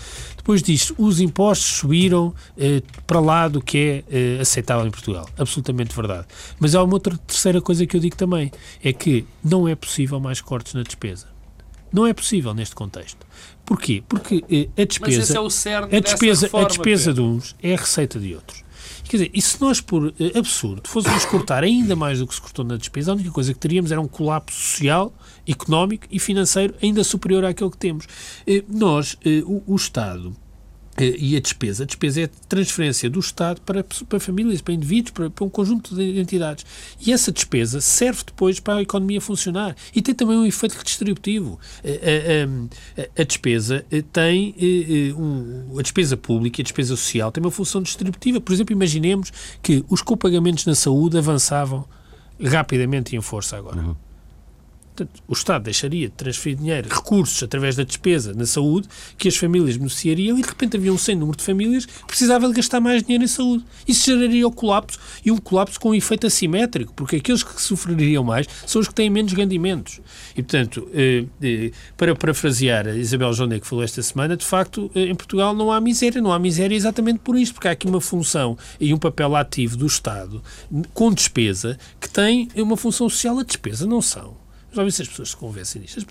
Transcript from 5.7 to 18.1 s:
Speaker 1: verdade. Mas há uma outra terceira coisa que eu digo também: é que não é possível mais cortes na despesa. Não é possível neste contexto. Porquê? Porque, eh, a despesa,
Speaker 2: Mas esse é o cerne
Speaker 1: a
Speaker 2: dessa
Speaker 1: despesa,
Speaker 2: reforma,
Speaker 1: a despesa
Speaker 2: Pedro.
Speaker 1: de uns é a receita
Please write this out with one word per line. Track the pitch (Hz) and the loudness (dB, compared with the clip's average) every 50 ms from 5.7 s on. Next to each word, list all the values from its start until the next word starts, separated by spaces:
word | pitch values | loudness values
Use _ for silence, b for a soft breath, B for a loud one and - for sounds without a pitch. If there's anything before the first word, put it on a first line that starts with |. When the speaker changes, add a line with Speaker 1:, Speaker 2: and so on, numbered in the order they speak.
| 127 123 120 117 - | -2 -2 -2 -4 -2
Speaker 1:
verdade. | - 110 101 95 87 85 B B B B B B B | -2 -2 -2 -2 -4 -8 B B B B B B B
Mas | 156 151 151 | 2 4 6
há | 185 185 | 6 6
uma | 180 190 | 4 2
outra | 196 - 202 175 160 | 2 0 0 -2 -4
terceira | - - - - - 190 175 175 | -6 -6 -4 0 2 2 2 2
coisa | 170 - 180 165 180 | 2 2 2 2 2
que | 165 - | 2 2
eu | 175 | 2
digo | 160 175 - | 0 0 0
também: | - 190 180 180 165 147 139 B B B B B B - | 0 0 0 2 0 0 -2 B B B B B B 0
é | 139 127 | 0 0
que | - - 165 139 117 - - - - - | 2 2 2 2 2 0 -2 -8 -6 0
não | 156 175 185 175 165 | 2 2 4 4 2
é | 160 | 0
possível | 151 - - - - 139 131 143 135 | -2 -6 -6 -4 -2 -2 -2 -2 -4
mais | 135 131 131 - | -4 -4 -6 -8
cortes | - - 131 120 - - - | -6 -6 -6 -6 -6 -6 -6
na | 131 120 | -6 -6
despesa. | - - - - 107 90 92 - - - - - - - - - - - - - - - | -6 -8 -8 -8 -8 -8 -10 -14 -18 -20 -20 -20 -20 -20 -20 -20 -20 -20 -20 -10 -2 2
Não | 190 226 | 4 4
é | 233 214 | 4 2
possível | - - - - 190 143 117 104 | 0 -2 0 0 0 0 0 -2
neste | 110 113 - - | -4 -4 -6 -6
contexto. | - 107 98 - 92 85 - - - - B B B B B B B - | -8 -10 -10 -10 -12 -14 -16 -18 -20 -20 B B B B B B B -4
Porquê? | - 220 - - - 117 98 - - | -2 -2 0 0 0 -2 -2 -2 -2
Porque, | - 202 - - 208 170 - - | -4 -4 -2 0 -2 -2 0 2
eh, | 175 147 147 - - - 185 | 0 0 0 0 0 0 0
a | |
despesa, | 147 - - - - 127 120 | 0 0 -2 0 2 2 2
Speaker 2:
Mas | 110 - | 4 2
esse | 220 | 0
é | 220 | 0
o | 214 214 | 0 -2
cerne | - - - 214 214 208 208 | -2 -2 -2 -2 -2 -2 -2
Speaker 1:
a | 196 196 214 | 0 2 2
Speaker 2:
dessa | 196 202 208 | 2 2 2
Speaker 1:
despesa, | 202 233 220 208 151 180 | 4 4 4 4 4 2
Speaker 2:
reforma, | 196 - 214 196 | 2 2 2 2
Speaker 1:
a | 202 | 2
despesa | - 175 170 220 214 185 143 170 | 2 0 2 2 2 4 4 2
Speaker 2:
Pedro. | 139 127 123 | 2 2 2
Speaker 1:
de | 117 | 2
uns | 117 120 131 - - - - | 0 -2 -4 -8 -12 -6 -2
é | 175 185 | -2 0
a | |
receita | 170 - - - - 151 131 | 0 0 -2 0 0 0 -2